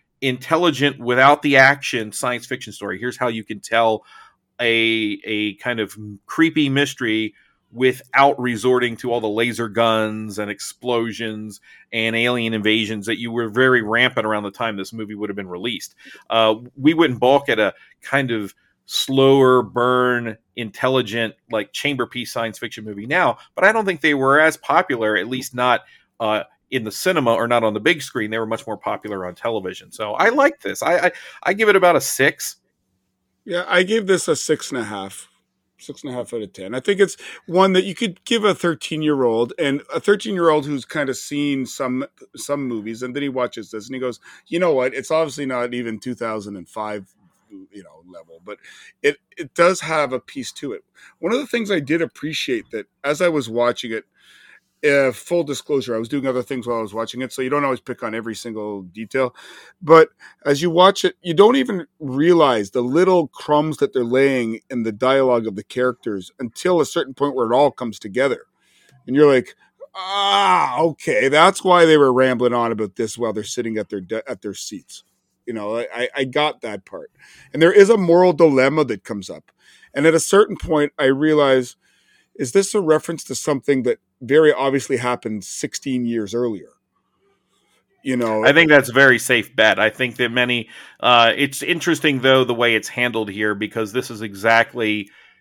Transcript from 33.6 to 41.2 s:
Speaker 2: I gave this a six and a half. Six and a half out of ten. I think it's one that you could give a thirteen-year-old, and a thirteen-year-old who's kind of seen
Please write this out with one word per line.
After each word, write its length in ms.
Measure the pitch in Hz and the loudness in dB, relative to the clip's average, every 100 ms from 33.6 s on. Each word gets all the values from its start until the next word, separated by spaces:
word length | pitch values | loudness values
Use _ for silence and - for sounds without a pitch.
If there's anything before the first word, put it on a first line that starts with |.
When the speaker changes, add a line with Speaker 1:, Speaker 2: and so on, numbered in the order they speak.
| - | 0
Speaker 2:
I 160 | 180 | 0
gave 240 | 185 226 190 | 2 0 2
this 220 | 180 - | 0 0
a 80 | 147 | -2
six 340 | - 151 - | -2 -4 -4
and 80 | 131 | -6
a 60 | 104 | -6
half. 420 | 104 95 - - _ _ _ _ _ | -8 -10 -14 -20 _ _ _ _ _
Six 240 | - 143 | -20 -14
and 80 | 143 | -10
a 40 | 123 | -10
half 180 | 117 | -8
out 80 | 120 | -10
of 100 | 101 | -10
ten. 200 | - 95 | -12 -12
I 60 | 127 | -6
think 200 | - 190 | -4 0
it's 180 | 190 - - - - | 0 -2 -18 -18 -2
one 280 | 170 190 | 2 4
that 100 | 185 | 2
you 100 | 190 | 0
could 320 | 165 220 165 - | -4 -6 -6 -4
give 180 | 226 | 0
a 120 | 202 165 | 0 0
thirteen-year-old, 1000 | 170 151 - 156 151 143 123 113 117 - | -2 -4 -6 -4 -2 2 2 0 -2 -2
and 240 | 147 139 - | -2 -2 -4
a 60 | 165 | -4
thirteen-year-old 640 | 196 202 220 190 170 151 143 | 0 0 0 0 2 2 0
who's 200 | 139 - | -8 -8
kind 220 | 156 135 | -6 -6
of 80 | |
seen 520 | 123 | -6